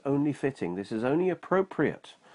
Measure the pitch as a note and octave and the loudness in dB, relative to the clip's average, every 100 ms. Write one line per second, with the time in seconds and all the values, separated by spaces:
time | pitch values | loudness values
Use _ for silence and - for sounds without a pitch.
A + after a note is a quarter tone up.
0 | C#3+ C3+ D3 C#3 C#3 A#2+ F2 F2+ G2 A2+ | 0 2 2 0 -2 -2 -4 -4 -4 -2
1 | B2 D#3 F#3 E3 - F#3+ F#3+ - C#3 - | 0 2 2 -2 0 0 0 0 0 0
2 | - - - | -10 -20 -20